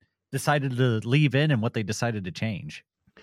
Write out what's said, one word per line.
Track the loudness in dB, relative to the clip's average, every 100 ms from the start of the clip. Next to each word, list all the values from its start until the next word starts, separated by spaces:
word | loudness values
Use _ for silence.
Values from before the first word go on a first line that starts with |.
| _ _ -8
decided | -4 0 2 0 0
to | 2 2
leave | 2 4 4 2
in | 2
and | 2
what | 0
they | -2
decided | -4 -2 -2 -4
to | -6
change. | -6 -6 -6 -10 -14 _ _ _ -20